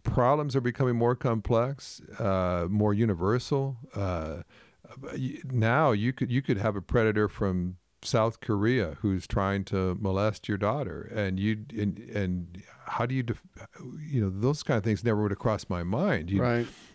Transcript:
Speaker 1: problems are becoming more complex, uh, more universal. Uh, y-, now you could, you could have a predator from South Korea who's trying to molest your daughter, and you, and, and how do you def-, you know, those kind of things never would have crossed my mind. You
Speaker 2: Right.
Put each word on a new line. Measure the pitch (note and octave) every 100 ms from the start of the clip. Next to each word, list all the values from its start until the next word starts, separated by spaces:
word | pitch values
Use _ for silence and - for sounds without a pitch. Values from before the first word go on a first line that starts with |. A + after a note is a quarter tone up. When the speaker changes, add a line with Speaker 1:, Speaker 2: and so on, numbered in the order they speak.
Speaker 1:
problems | - - B2 D3 D3 B2+
are |
becoming | B2 A#2 C3 A#2+
more | A#2
complex, | B2 B2+ A2+ - A#2 B2 C#3 - - - -
uh, | A2 F#2+ F2+ F2+ E2+
more | G#2 G#2
universal. | G#2 A2+ F2 F#2 A#2+ - C#3 C3+ A#2+ C3+
Uh, | - G2 F2 D#2 D#2+ - - - _ - - C3+ C3+
y-, | C3 C3+
now | C3 B2+ A2 B2+ D#3
you | G#2+ A#2
could, | C3 B2
you | B2
could | C3+ G#2+
have | A2
a | G2+
predator | - A#2+ A2 G#2+ G#2
from | - G2 F#2 F2+ F2+ _ _
South | - A#2+ A2+ -
Korea | - G#2 G#2+ B2+ F2 D2
who's | G#2+ F#2 -
trying | G#2 G2 G2
to | F#2+ G2+ F#2 F2+
molest | G2 F#2+ G#2+ G#2 -
your | G2+
daughter, | G2+ C3+ A2 D2 -
and | A2 G2 F#2
you, | G#2 A2 B2 A2+
and, | G#2 E2+ A#2+
and | G#2+ F#2 F2+ E2+ F2 - -
how | - -
do | A#2 C3
you |
def-, | A#2 A2 - - - - B2+ C#3
you | D3 C3+
know, | G2+
those | F#2+ A#2+ D3
kind | - B2
of |
things | G#2 G2+
never | A#2 G#2
would | G#2
have | F#2+
crossed | A#2+ G#2 -
my | F2+
mind. | E2+ A2 G3 A#2 E2
You | G2+
Speaker 2:
Right. | B2 A#2+ A#2 - -